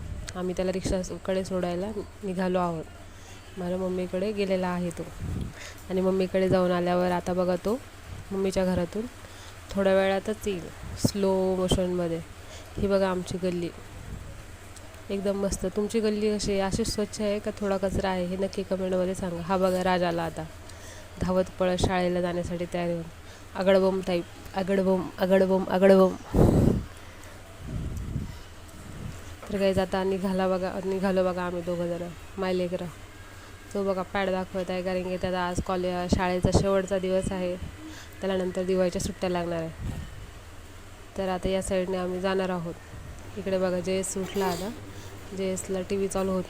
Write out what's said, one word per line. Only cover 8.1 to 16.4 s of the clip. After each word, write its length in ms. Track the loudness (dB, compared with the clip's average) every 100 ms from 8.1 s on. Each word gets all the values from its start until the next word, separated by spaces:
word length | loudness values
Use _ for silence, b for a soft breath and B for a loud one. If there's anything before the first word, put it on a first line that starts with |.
| -12 -6
मम्मीच्या 320 | -2 0 2
घरातून 420 | 2 2 0 -4 -6 -10 B B B B -4
थोड्या 240 | 2 6
वेळातच 540 | 6 6 2 0 -2 -2
येईल 200 | -4 -6 -12 -10 0 0
स्लो 480 | 2 2 4 4
मोशनमध्ये. 680 | 2 2 2 2 0 0 -2 -6 -14 B B B -2
ही 80 | 2
बघा 240 | 4 4
आमची 280 | 0 -2 -2
गल्ली 300 | -2 0 -4 -8 -14 -14 -12 -12 -12 -14 -14 -16 -16 -16 -16 -14 -6
एकदम 260 | -2 0 0
मस्त. 300 | 0 0 -2 0
तुमची 240 | 0 2
गल्ली 380 | 2 2 2
कशी 140 | 0